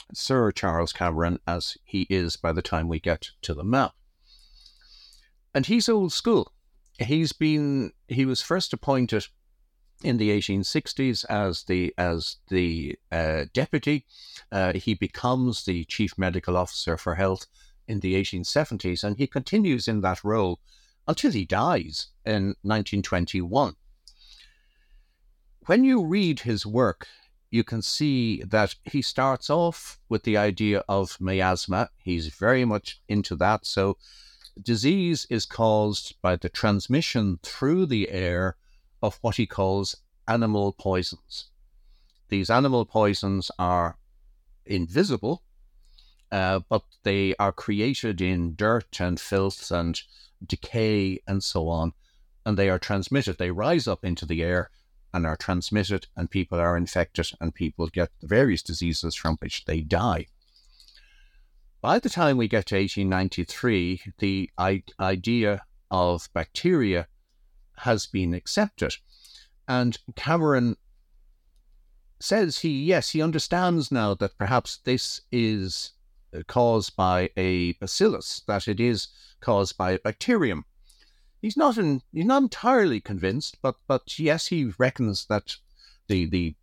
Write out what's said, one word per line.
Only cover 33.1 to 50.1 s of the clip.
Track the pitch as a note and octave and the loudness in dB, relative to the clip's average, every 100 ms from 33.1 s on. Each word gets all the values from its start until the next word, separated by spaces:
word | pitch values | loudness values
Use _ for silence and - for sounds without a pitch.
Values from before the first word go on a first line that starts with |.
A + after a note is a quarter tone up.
| G#2 - E2 | -2 -2 0
that. | G2+ G#2+ - | 2 2 0
So | - G2 F#2+ - - - - - - | 0 0 -2 -8 -20 -20 -20 -20 -10
disease | G2+ A2+ C3 G3 F3 D#3 - | -2 0 2 2 2 0 -2
is | A#2 | -4
caused | - - A2+ G#2+ G#2+ G2+ - - | -4 0 2 4 2 -2 -8 -4
by | F#2 F2+ | 0 0
the | F2+ | -2
transmission | - G#2+ G2+ - C#3 - B2 G2+ F2+ | -2 2 2 2 0 0 0 0 -2
through | - - C3+ F3+ F3 | -6 -4 0 2 2
the | A2+ F#2+ | 0 -2
air | F#2+ F2+ F2 F#2 - _ - _ _ | -2 -2 0 -2 -4 _ -20 _ _
of | G#2+ - | -4 -2
what | A#2 G2+ | -2 0
he | G#2+ | -2
calls | - F#2+ G2 F#2+ - _ _ - | 0 0 0 -2 -8 _ _ -2
animal | A#2 A2+ G#2 G2+ | 0 2 2 0
poisons. | - G2 F#2 F2+ - _ - - _ _ _ - - _ _ - | -2 -2 0 -2 -8 _ -18 -18 _ _ _ -20 -20 _ _ -4
These | G2+ F#2 | -2 2
animal | A#2 C#3 B2 | 4 4 2
poisons | A2 A2 G#2 G2 G2 G2 - - | 2 2 2 2 0 -2 -4 -2
are | F2+ F2+ E2+ - _ _ - _ _ - - | 0 2 0 -4 _ _ -20 _ _ -18 -6
invisible, | G2 E2+ A2+ G3+ A#2 A2+ F3 _ _ - _ _ - _ _ - | -4 -2 0 0 0 -4 -6 _ _ -20 _ _ -20 _ _ -8
uh, | G2 F#2 F#2+ - | -2 0 0 0
but | A2 - _ | -4 -4 _
they | G#2 G2 G2 F#2 | -2 2 2 2
are | G2 | 0
created | - - G#2 A#2 C3+ A#2 F2+ | -2 -2 0 0 -2 -2 -2
in | F#2 F2+ E2+ D#2 | 0 0 -2 0
dirt | G#2+ A#2 - - | 0 0 -2 -4
and | F2+ F2+ | -2 -4
filth | - G2 G2 - - | -2 0 0 -4 -4
and | F2 E2+ D#2+ - | -2 -2 -4 -8